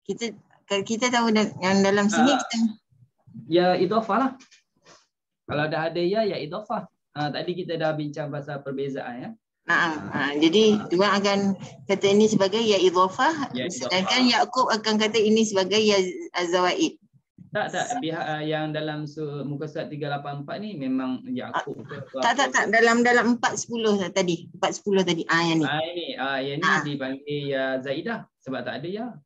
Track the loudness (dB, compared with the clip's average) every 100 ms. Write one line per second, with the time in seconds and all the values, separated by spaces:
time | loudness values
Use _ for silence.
0 | -10 -6 -8 -8 _ _ _ -4 -2 -2
1 | 0 2 4 2 2 0 2 4 4 4
2 | 4 4 4 2 0 0 0 -2 _ _
3 | _ _ _ -20 0 2 4 2 2 0
4 | 0 0 0 -4 -20 _ _ _ _ -20
5 | _ _ _ _ -6 -2 -2 -2 -2 0
6 | 0 2 0 -2 -6 -10 -6 -8 -8 _
7 | _ -6 -4 -4 -6 -6 -6 -2 -2 -2
8 | -6 -6 -8 -8 -8 -10 -8 -6 -6 -6
9 | -10 -10 -12 -16 _ _ -2 0 0 -2
10 | -6 -4 -2 2 4 6 6 4 2 2
11 | 4 4 2 2 0 -2 -8 -16 -4 2
12 | 4 6 6 6 2 2 2 4 4 4
13 | 2 2 0 0 -6 -4 -6 -6 -2 -2
14 | 2 2 4 4 0 0 0 0 0 2
15 | 2 2 4 4 4 2 2 2 4 4
16 | 2 -4 -8 -4 0 2 2 2 -2 -2
17 | _ _ _ -20 -6 -4 -4 -4 -4 -4
18 | -4 -4 -4 -4 -4 -4 -4 -4 -6 -6
19 | -8 -8 -8 -6 -8 -8 -8 -8 -10 -8
20 | -6 -6 -8 -10 -10 -10 -10 -8 -4 -4
21 | -4 -6 -6 -8 -6 -6 -6 -12 -14 -14
22 | -12 -2 0 2 2 0 2 4 6 6
23 | 4 4 4 2 0 -2 -6 -2 2 2
24 | 0 0 0 -2 -6 -4 -4 -2 0 2
25 | 2 0 0 2 2 2 2 0 -4 -6
26 | -8 -6 -4 -2 -4 -2 0 0 -2 -4
27 | -6 -6 -6 -6 -4 -2 -2 -4 -4 -6
28 | -6 -10 -12 _ -10 -8 -8 -8 -8 -8
29 | -10 -14